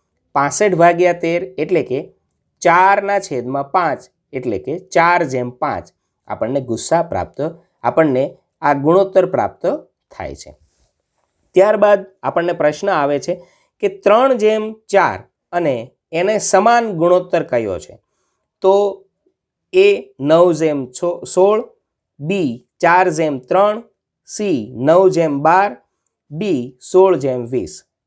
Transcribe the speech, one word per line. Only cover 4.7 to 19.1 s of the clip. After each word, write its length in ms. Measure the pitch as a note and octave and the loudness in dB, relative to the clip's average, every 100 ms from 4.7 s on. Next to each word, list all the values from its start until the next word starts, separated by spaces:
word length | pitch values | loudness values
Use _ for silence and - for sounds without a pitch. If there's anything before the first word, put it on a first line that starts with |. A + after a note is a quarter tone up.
| F3 | -10
ચાર 440 | - E3 E3+ F3 | -2 0 2 2
જેમ 280 | D3+ B2+ B2 | 0 -4 -6
પાંચ 360 | B2+ D3 F#2+ E2 _ _ _ - | -6 -6 -6 -10 _ _ _ -14
આપણને 340 | G#2+ - C#3 | -8 -6 -6
ગુસ્સા 420 | A#2+ A2 - E3 | -6 -8 -2 -2
પ્રાપ્ત, 380 | E3 F#2 F2 - D#3 E3 _ _ | -2 -6 -8 -8 -10 -10 _ _
આપણને 540 | A#2+ D#3+ D#3 B2+ C#3 - _ _ | -2 0 0 0 -2 -8 _ _
આ 120 | D3 | -2
ગુણોત્તર 520 | C#3 C#3+ F#3 F#3+ F#3+ F#3 | 0 2 2 2 2 0
પ્રાપ્ત 400 | C3 G2+ - F3 C4 - _ _ | -2 -4 -4 -6 -6 -10 _ _
થાય 240 | - D#2 C2+ | -14 -14 -14
છે. 200 | - - _ _ _ _ _ _ _ _ _ F3+ | -18 -20 _ _ _ _ _ _ _ _ _ 2
ત્યારબાદ 500 | G#3 G#3+ G#3 G3 - _ | 2 4 2 2 -2 _
આપણને 300 | C3 E3+ E3+ | -6 -4 -4
પ્રશ્ન 360 | E3+ D3+ C#3+ G3 | -2 -2 -2 -2
આવે 300 | E3 C#3+ C#3+ | -2 0 -2
છે 220 | D3+ F3 - _ _ _ | -4 -8 -10 _ _ _
કે 80 | G3+ | -6
ત્રણ 480 | G3+ G3+ A3 C4+ A#3+ | -2 2 2 2 2
જેમ 380 | G#3+ A3 G#3+ A3 - | 0 0 -4 -12 -2
ચાર 360 | G3 D3 F#2 - _ _ | 0 0 -2 -12 _ _
અને 400 | F3 D#3+ A#2+ A#2+ _ _ | -4 -2 -4 -8 _ _
એને 280 | E3 G3 G#3+ | -4 -2 -2
સમાન 540 | - F#3+ A3 A#3+ A3+ | 0 2 4 2 0
ગુણોત્તર 500 | E3 F3 F3+ F3+ E3+ | -2 2 2 2 -4
કયો 360 | - B2 G#2+ E2+ | -2 -4 -4 -6
છે? 200 | - - _ _ _ _ _ _ | -10 -20 _ _ _ _ _ _
તો 440 | F#3+ G3 G3+ F#3+ _ | 2 2 2 -4 _